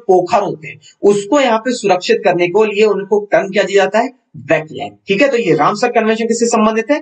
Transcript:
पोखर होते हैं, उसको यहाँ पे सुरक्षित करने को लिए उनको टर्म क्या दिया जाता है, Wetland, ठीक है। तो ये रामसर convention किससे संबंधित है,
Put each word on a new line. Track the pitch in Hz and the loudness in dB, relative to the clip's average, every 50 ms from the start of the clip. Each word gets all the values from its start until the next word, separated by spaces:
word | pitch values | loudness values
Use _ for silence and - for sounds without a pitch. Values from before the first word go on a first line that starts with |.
पोखर | - - 185 180 175 - - 208 196 | 2 2 2 2 2 2 0 0 0
होते | 170 - - 156 - | -2 -6 -8 -12 -18
हैं, | - - _ - _ _ - | -18 -20 _ -20 _ _ 0
उसको | 196 208 202 202 - 294 294 | 0 0 0 -2 0 0 0
यहाँ | 269 247 220 220 | 2 2 0 0
पे | 220 254 240 | -2 -4 -6
सुरक्षित | - - 190 185 180 - - 226 226 - | -4 0 0 0 0 0 0 -2 0 2
करने | 190 165 170 175 175 | 0 0 2 0 0
को | 175 208 220 | 2 0 0
लिए | 208 202 202 220 | 2 2 2 2
उनको | 214 196 190 196 190 214 208 208 - - | 2 2 -2 -2 -2 -2 -2 0 0 0
टर्म | 170 190 196 | 0 0 0
क्या | 190 208 185 | -2 -2 -2
दिया | 180 196 196 185 | 2 2 2 0
जाता | 185 - 220 | 2 0 0
है, | 247 262 - _ _ _ _ 147 113 | -2 -2 -6 _ _ _ _ -20 -4
Wetland, | - 214 - - - - - - - - _ _ - | -2 -2 -2 -2 -6 -10 -12 -12 -12 -14 _ _ -4
ठीक | 196 196 277 | 0 0 2
है। | 262 | 2
तो | 240 240 | 2 0
ये | 202 180 151 | 0 0 0
रामसर | 135 147 180 202 208 247 240 | 2 2 0 0 0 -2 0
convention | 240 233 214 220 220 220 226 | 0 0 0 0 -2 -2 -2
किससे | 214 226 233 233 | -2 -2 0 0
संबंधित | 233 - 220 214 220 220 220 226 - | 0 2 2 2 2 0 -2 -2 -2
है, | 190 - | -2 -4